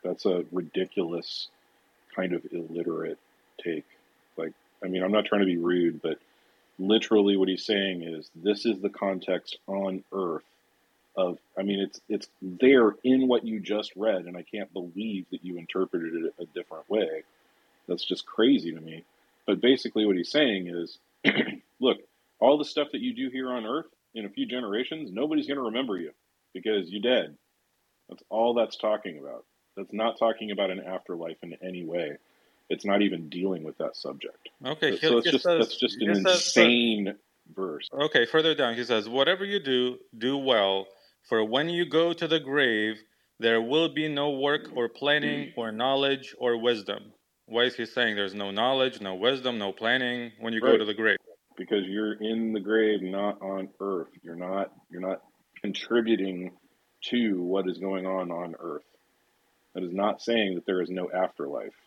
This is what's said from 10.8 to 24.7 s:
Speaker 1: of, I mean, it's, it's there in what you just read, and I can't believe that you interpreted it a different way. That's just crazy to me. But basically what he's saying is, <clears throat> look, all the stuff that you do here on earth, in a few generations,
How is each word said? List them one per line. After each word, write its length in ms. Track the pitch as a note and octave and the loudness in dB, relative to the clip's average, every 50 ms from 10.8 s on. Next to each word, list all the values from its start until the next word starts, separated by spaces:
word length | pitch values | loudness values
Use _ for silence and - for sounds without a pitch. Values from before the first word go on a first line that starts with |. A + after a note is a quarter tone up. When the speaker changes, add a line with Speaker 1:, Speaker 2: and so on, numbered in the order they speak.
| _ _ _ _ _ _ _ | _ _ _ _ _ _ _
Speaker 1:
of, 220 | G2 F#2+ F2+ F2 - _ _ _ - | 0 0 0 0 -6 _ _ _ -4
I 40 | G2 | -2
mean, 180 | G2+ G2+ G2 | -2 0 0
it's, 180 | G2 F#2+ - - _ _ | -2 -4 -4 -14 _ _
it's 180 | G#2+ G2 - - _ _ - | -4 -4 -4 -8 _ _ -10
there 520 | F#2+ F2+ F2 B2+ C3 C#3 C3 A#2 G#2+ G2+ - _ | -10 -2 6 8 8 10 10 8 6 4 2 _
in 240 | B2+ C3 C3 C3 | 4 4 4 4
what 200 | B2+ B2 A#2 - | 4 2 2 2
you 120 | A2+ A2 G#2+ | -2 -6 -6
just 340 | F#2 - G#2 G#2 G#2 - - | -4 -2 -2 -2 -2 -4 -8
read, 300 | F#2+ G#2 A2 G#2 F#2 F2 | -2 0 0 0 0 -4
and 100 | E2+ F2+ | -6 -12
I 60 | F2 D#2+ | -12 -12
can't 280 | _ - G#2+ G2+ - _ | _ -10 -10 -10 -8 _
believe 520 | G2 F2 F2 E2 F#2 G#2+ A2+ G#2 F#2+ F2 _ | -10 -10 -8 -8 -6 -6 -4 -4 -6 -6 _
that 120 | - E2 - | -12 -10 -8
you 140 | F2+ F2+ | -8 -10
interpreted 680 | F2 E2+ E2 - F#2 F#2+ F#2 - F2 E2 E2 E2 E2+ E2 | -10 -10 -6 -2 -2 -2 -2 -2 -6 -4 -4 -6 -4 -4
it 80 | D#2 - - | -4 -6 -8
a 60 | E2+ | -14
different 460 | D#2 _ F2+ E2+ _ E2 D#2+ - _ | -12 _ -12 -12 _ -14 -16 -8 _
way. 320 | G2 A2 G2+ E2 D#2 D#2 - _ _ _ _ _ _ _ _ _ _ _ _ - | 0 0 0 0 -2 -8 -10 _ _ _ _ _ _ _ _ _ _ _ _ -6
That's 160 | F2 F2 - | -6 -6 -4
just 220 | - F#2+ - - | -6 -6 -6 -6
crazy 460 | - - - A2 B2+ C#3+ G#2+ D#2+ E2+ D#2+ | -12 0 4 4 6 6 4 2 -2 -8
to 80 | E2 | -10
me. 240 | D#2 D#2+ D#2+ D#2+ - _ _ _ _ _ _ _ _ | -12 -14 -16 -16 -18 _ _ _ _ _ _ _ _
But 160 | - G2+ F2+ - | -2 -2 2 6
basically 420 | B2 C3+ C3 - A#2+ - A2 G#2+ | 4 4 4 2 -2 0 2 2
what 120 | G#2 G2 | 4 4
he's 140 | F2+ E2+ - | 2 0 0
saying 380 | - D3 D3+ B2+ G#2 F#2+ F2+ F2 | 2 2 2 2 2 0 -2 -6
is, 300 | F2 F2 E2+ D#2+ - - _ _ _ _ _ | -6 -6 -6 -8 -10 -20 _ _ _ _ _
<clears throat> 80 | - - - - A2 G2+ F#2 _ _ _ _ | 0 2 2 -2 -2 -4 -12 _ _ _ _
look, 180 | B2 B2+ - - - _ _ _ _ _ _ _ | 2 2 2 0 -4 _ _ _ _ _ _ _
all 200 | G#2+ B2 D3 D3 | 6 6 6 6
the 80 | D3+ | 2
stuff 220 | D3 - D#3 D3 C#3+ - | -2 -2 -2 -2 -2 -2
that 80 | A#2+ | -4
you 140 | A#2 B2+ A#2+ | -4 -4 -4
do 160 | A2+ C3 C3 | -4 -6 -6
here 200 | A#2+ C3 C3 B2+ | -6 -6 -6 -4
on 140 | B2+ B2 A2 | -4 -4 -4
earth, 220 | A2 B2 D#3 E3 - _ _ _ _ _ | -4 -4 -4 -4 -8 _ _ _ _ _
in 120 | A2+ G#2+ | -10 -10
a 20 | G2 | -8
few 160 | - - C#3 | -6 -6 -6
generations, 640 | A2+ A#2+ B2+ B2 G#2 | -4 -4 -6 -4 -2